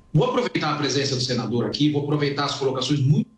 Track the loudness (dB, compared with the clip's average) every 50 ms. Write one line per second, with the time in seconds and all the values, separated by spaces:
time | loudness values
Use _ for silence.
0 | -14 _ 2 2 2 4 2 0 -2 0 -2 -2 -2 -2 -2 -2 -2 -2 -2 -2
1 | -2 -2 -2 -4 -4 -2 -2 -4 -2 -2 -2 -2 -2 -2 0 2 2 2 2 0
2 | 0 0 0 0 0 -2 -2 -2 -4 -4 -4 -2 -2 -2 -2 -2 0 0 0 2
3 | 4 4 4 4 2 -2 _